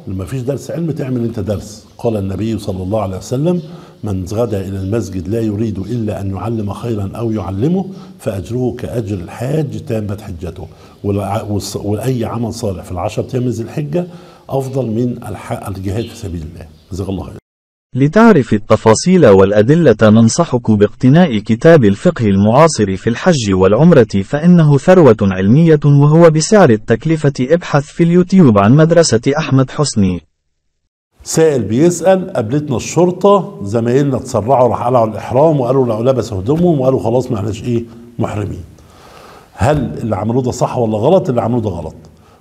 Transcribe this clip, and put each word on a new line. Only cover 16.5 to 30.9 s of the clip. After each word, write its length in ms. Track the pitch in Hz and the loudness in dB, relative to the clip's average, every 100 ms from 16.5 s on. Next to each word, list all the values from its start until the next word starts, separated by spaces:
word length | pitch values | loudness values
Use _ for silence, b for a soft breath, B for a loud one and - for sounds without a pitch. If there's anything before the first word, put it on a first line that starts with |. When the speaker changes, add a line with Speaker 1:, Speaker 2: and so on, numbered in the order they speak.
| 78 76 - _ | -16 -20 -20 _
Speaker 1:
جزاك 160 | 92 95 | -10 -8
الله 160 | 95 76 | -8 -10
خير. 100 | - - _ _ _ _ 127 | -16 -20 _ _ _ _ -2
Speaker 2:
لتعرف 560 | 143 208 233 175 120 | 0 4 6 4 2
التفاصيل 760 | 104 - 110 113 110 175 185 131 | -2 0 2 4 2 4 4 6
والأدلة 720 | 98 98 104 110 165 151 107 | 6 6 4 4 4 4 4
ننصحك 680 | 110 107 113 - 170 123 120 | 6 6 4 2 -2 -2 0
باقتناء 680 | 107 104 - 127 156 180 107 | 2 2 2 4 4 4 0
كتاب 460 | 98 113 160 165 107 | -2 2 4 6 4
الفقه 420 | 101 110 95 110 | 2 0 0 0
المعاصر 720 | 98 104 123 160 127 101 95 | 2 4 4 4 2 -2 -2
في 140 | - | -4
الحج 420 | 117 185 156 104 | -2 0 0 0
والعمرة، 720 | 92 95 104 170 151 110 98 98 | 2 4 4 6 6 4 0 -4
فإنه 540 | 143 170 175 156 139 | 0 4 4 6 4
ثروة 380 | - 185 139 107 | 4 6 6 6
علمية 580 | 101 92 95 135 165 151 147 | 2 0 2 4 4 4 4
وهو 460 | 143 147 160 170 | 4 4 6 6
بسعر 400 | 156 156 214 165 | 4 2 4 4
التكلفة. 640 | 107 - 113 160 160 143 139 | 4 0 -2 0 -2 0 -2
ابحث 440 | 127 175 - 147 139 | 0 -2 0 -2 -2
في 180 | - | 0
اليوتيوب 560 | 170 175 180 190 147 104 | 2 2 4 6 6 6
عن 180 | 101 143 | 6 6
مدرسة 440 | 156 170 165 135 135 135 | 6 4 4 2 0 -2
أحمد 320 | - 131 127 | 0 0 0
حسني. 520 | - 143 - 95 87 - _ _ _ _ _ _ | -2 -4 0 -2 -2 -8 _ _ _ _ _ _